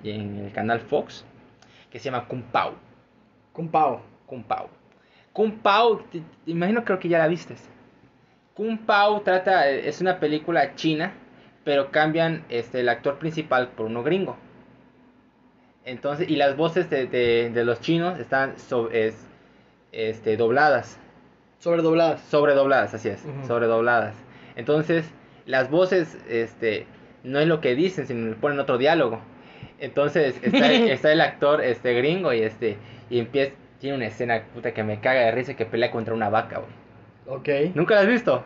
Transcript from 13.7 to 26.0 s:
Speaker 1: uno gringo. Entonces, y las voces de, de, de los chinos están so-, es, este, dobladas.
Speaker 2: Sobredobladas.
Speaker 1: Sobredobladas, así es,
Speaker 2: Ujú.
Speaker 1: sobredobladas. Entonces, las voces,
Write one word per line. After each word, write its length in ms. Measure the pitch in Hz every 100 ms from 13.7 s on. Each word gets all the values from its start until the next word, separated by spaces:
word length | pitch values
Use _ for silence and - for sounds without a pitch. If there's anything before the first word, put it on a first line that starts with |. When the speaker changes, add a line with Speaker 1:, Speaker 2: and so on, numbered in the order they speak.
| - 110
Speaker 1:
uno 160 | 117
gringo. 340 | 123 185 165 117 - - - - _ _ _ _ _ _ _ _ _ _ 127
Entonces, 440 | 120 143 147 170
y 60 | 147
las 180 | 143 139
voces 340 | 160 170 165
de, 180 | 143 123
de, 420 | 127 120 117 117
de 160 | 117 117
los 160 | 117
chinos 380 | - 165 175 170
están 380 | 120 135 135 -
so-, 320 | - 127 113
es, 240 | 117 110 110 - - _ _ _ _ _
este, 460 | 110 110 110 113 107
dobladas. 600 | 113 127 151 127 - - - - _ _ _ _
Speaker 2:
Sobredobladas. 640 | 175 170 160 165 165 147
Speaker 1:
Sobredobladas, 720 | - 151 147 139 135 131 104
así 160 | 110 110
es, 140 | 101 151
Speaker 2:
Ujú. 220 | 135 131
Speaker 1:
sobredobladas. 680 | 120 117 113 117 117 107 107 - - - -
Entonces, 540 | 117 151 156 170 160 - - - -
las 240 | 131 127
voces, 480 | 156 185 190